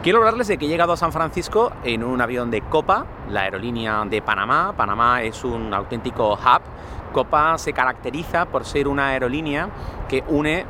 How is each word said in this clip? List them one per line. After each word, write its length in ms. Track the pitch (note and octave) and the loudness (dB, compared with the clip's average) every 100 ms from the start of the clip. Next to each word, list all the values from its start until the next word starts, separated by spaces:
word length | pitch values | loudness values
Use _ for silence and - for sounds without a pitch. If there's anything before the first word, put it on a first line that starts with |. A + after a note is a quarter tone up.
Quiero 160 | - G#3+ | 4 6
hablarles 300 | A3 A#3 A3 | 6 2 0
de 80 | E3+ | 0
que 80 | D3 | 0
he 20 | |
llegado 240 | E3 E3+ | 2 2
a 60 | E3+ | 2
San 160 | E3 | 0
Francisco 580 | D#3 D#3+ F3 E3 G#3 A#3 - B2+ | 0 -2 -2 -2 2 2 0 -2
en 180 | A2+ | -2
un 160 | A#2 B2+ | 0 0
avión 320 | A#2+ B2 A#2+ | 0 0 0
de 80 | A2 | -2
Copa, 460 | - D#3+ D#3+ G3+ - - C3 | 0 0 2 0 0 -10 -6
la 120 | G2+ | -2
aerolínea 640 | F#2+ F#2+ A#2 A#2 A2+ G#2+ G#2+ | 0 -2 -4 -4 -2 -2 0
de 160 | G#2+ | -2
Panamá. 520 | G#2 G#2 G#2 C#3+ F#3 G3 | 0 0 2 2 2 0
Panamá 460 | G#2 G2+ A#2+ B2 | -2 2 4 4
es 240 | A2+ A2+ B2+ | 0 -4 -4
un 280 | A#2 A2 | -4 -2
auténtico 600 | G2 F#2+ A#2 A#2 - A2 | -4 -4 -4 -6 0 0
hub. 280 | G2+ B2+ B2 - - - - - | 2 4 4 2 -16 -14 -12 -4
Copa 440 | - C3 D3+ D#3 E3 | -2 2 2 2 2
se 140 | - | -2
caracteriza 760 | C#3+ C3 B2 B2+ C3+ E3+ E3+ F3 | 0 0 0 -6 -6 -2 -2 0
por 200 | C3+ - | -2 -2
ser 240 | D3+ C#3 | -2 0
una 180 | C#3 C#3 | 0 0
aerolínea 600 | C3 B2+ C#3 D#3+ C#3+ F3+ D#3 - - - | 0 0 -2 -2 -4 -4 -8 -10 -10 -4
que 160 | C3 B2+ | -4 0
une 380 | D3+ D3+ E3 - | 0 2 0 -4